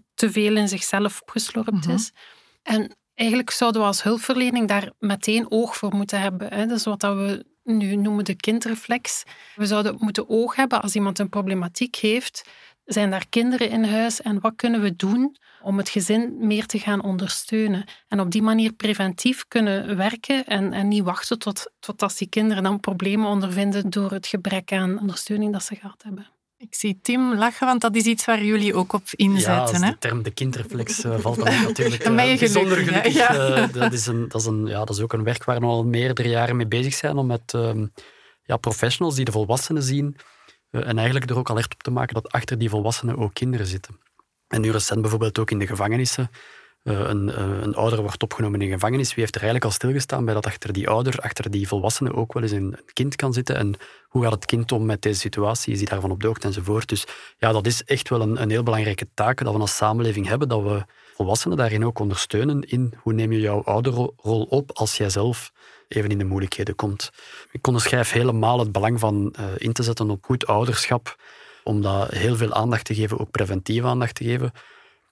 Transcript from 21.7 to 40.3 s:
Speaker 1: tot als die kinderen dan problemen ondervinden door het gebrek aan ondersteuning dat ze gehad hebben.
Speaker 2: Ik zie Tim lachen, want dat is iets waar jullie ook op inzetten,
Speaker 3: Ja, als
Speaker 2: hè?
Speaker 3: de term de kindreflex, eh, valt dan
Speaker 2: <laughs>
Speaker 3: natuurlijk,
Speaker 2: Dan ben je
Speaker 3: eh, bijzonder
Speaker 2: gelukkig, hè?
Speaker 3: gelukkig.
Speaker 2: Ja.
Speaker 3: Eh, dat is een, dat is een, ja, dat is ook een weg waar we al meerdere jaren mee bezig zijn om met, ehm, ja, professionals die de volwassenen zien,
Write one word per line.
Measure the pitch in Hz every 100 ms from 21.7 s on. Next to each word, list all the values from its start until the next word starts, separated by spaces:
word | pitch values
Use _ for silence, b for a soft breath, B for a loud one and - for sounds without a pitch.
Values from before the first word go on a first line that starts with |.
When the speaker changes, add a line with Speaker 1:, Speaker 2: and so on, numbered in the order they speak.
| -
Speaker 1:
tot | - 202
als | 196 -
die | 190
kinderen | - 220 202
dan | 190 202
problemen | 202 185 185 208 214
ondervinden | 202 190 180 202 202 202
door | 202 196
het | 196 -
gebrek | 202 190 190 -
aan | 190 185 196
ondersteuning | 208 170 - 208 214
dat | 202
ze | - 202
gehad | 202 -
hebben. | 214 190 202 _ _ _
Speaker 2:
Ik | 226 -
zie | 214 190
Tim | - 247 254 220
lachen, | 226 226 254
want | 247
dat | 233 220
is | 220
iets | 226 -
waar | 220
jullie | 208 214 208 185
ook | 185
op | 202 -
inzetten, | - 196 196 175
Speaker 3:
Ja, | 175
als | 123
Speaker 2:
hè? | 175 185
Speaker 3:
de | -
term | 120 117
de | 113
kindreflex, | - 131 123 113 123 117 -
eh, | 123 113
valt | 113 113
dan | 117
Speaker 2:
<laughs> | - 214
Speaker 3:
natuurlijk, | 240 233 233
Speaker 2:
Dan | 233 226
ben | 254
je |
Speaker 3:
eh, | 262
bijzonder | 240 202 190 180
Speaker 2:
gelukkig, | 180 185 226 311
hè? | 240
Speaker 3:
gelukkig. | 143 135
Speaker 2:
Ja. | 131 -
Speaker 3:
Eh, | 123
dat | 123
is | 120 110
een, | 117 113
dat | 113
is | 110
een, | 110 107
ja, | 104
dat | 107
is | 101
ook | 110
een | 110
weg | 110 120 -
waar | 123
we | 117
al | 117 117
meerdere | 120 127 123 120
jaren | 117 120 120
mee | 113
bezig | 117 131
zijn | - 151 143
om | 127
met, | 120 -
ehm, | 120 117 110 107 B B B B B
ja, | - 120
professionals | - 110 117 - 175 131
die | 123
de |
volwassenen | 107 104 127 - 156
zien, | 131 139 143 139 b